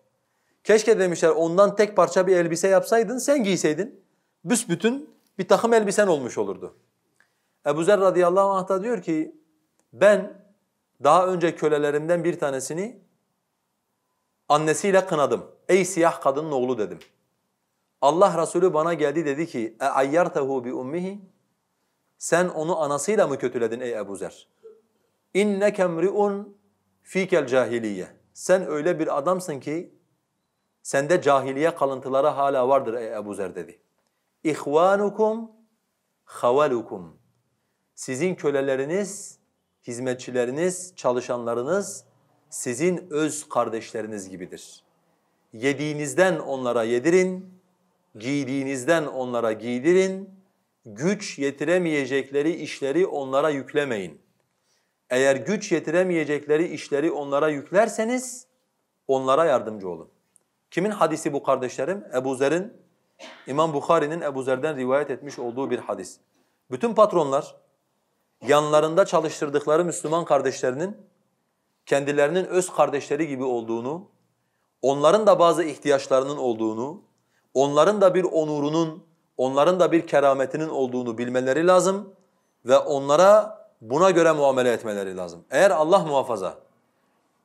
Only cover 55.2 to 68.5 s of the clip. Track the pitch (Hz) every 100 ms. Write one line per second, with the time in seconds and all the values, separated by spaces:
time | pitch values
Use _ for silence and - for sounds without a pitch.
55.2 | 139 135 139 208 208 160 151 170 185 165
56.2 | 143 147 143 151 170 151 - 143 160 143
57.2 | 143 139 156 143 - 180 220 220 220 254
58.2 | 254 - - _ _ _ _ _ - 135
59.2 | 131 139 165 123 107 107 95 82 80 _
60.2 | _ _ _ _ _ 170 202 208 160 156
61.2 | 160 143 - 127 127 - 143 202 - 127
62.2 | 131 127 139 170 196 - _ _ _ _
63.2 | - - - 143 165 143 139 165 147 165
64.2 | 147 135 127 127 156 139 123 139 143 123
65.2 | 143 143 120 120 131 120 - 98 87 -
66.2 | _ _ _ _ - - 233 214 208 180
67.2 | 143 135 - - _ _ _ _ _ _
68.2 | _ _ 113